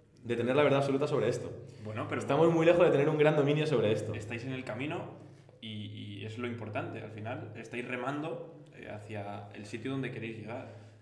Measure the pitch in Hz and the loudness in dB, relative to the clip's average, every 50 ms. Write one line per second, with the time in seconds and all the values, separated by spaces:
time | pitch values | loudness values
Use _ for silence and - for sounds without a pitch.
0 | _ _ _ - - 113 117 113 117 123 131 147 147 135 135 139 139 139 135 135 | _ _ _ -10 -4 -2 0 0 2 4 4 6 6 6 6 4 4 4 2 2
1 | 147 147 151 123 107 120 - - - - - - - - - - 107 107 107 117 | 2 2 2 2 2 2 0 0 -4 -8 -10 -12 -14 -16 -16 -12 -10 -8 -6 -6
2 | - - 151 - - 117 139 151 165 170 170 165 160 165 175 180 180 156 143 139 | -4 -4 -4 -4 0 2 4 6 6 6 6 6 8 8 8 8 8 6 6 6
3 | 143 156 156 151 147 151 156 151 135 143 147 156 151 147 139 113 104 104 110 107 | 4 4 6 6 6 6 6 6 4 4 4 2 2 2 4 4 4 4 2 2
4 | - - - - 104 - 120 117 127 131 131 131 127 - 113 117 139 156 170 175 | 0 -4 -6 -6 -6 -8 -8 -6 -6 -6 -6 -6 -6 -6 -6 -4 -4 -4 -4 -6
5 | - - - - - - - - - - - - 113 110 110 107 104 104 107 107 | -8 -10 -12 -16 -18 -20 -20 -20 -20 -20 -20 -14 -12 -10 -8 -8 -8 -10 -10 -12
6 | 104 104 101 - 107 107 104 123 120 120 113 107 107 104 104 131 - - 113 110 | -12 -10 -10 -8 -8 -8 -6 -6 -6 -6 -6 -6 -8 -6 -6 -6 -6 -6 -8 -10
7 | 107 104 - 104 101 110 127 - - - - 117 113 - 123 120 123 120 123 123 | -10 -10 -10 -10 -8 -8 -8 -8 -10 -12 -12 -14 -12 -10 -8 -8 -6 -6 -6 -4
8 | 127 135 147 147 156 165 - - - - - - - - - - - 107 104 104 | -4 -4 -4 -4 -4 -6 -6 -8 -10 -14 -16 -20 -20 -20 -18 -16 -14 -12 -12 -12
9 | - 107 107 104 101 101 101 101 - - - 104 104 - - 113 113 131 135 135 | -10 -10 -8 -8 -8 -8 -10 -12 -12 -14 -14 -14 -12 -10 -10 -8 -6 -4 -4 -4
10 | 135 - - 113 110 113 107 107 101 107 117 131 - - - - - - - - | -4 -6 -6 -8 -8 -8 -8 -10 -10 -10 -10 -10 -10 -12 -14 -16 -18 -20 -20 -18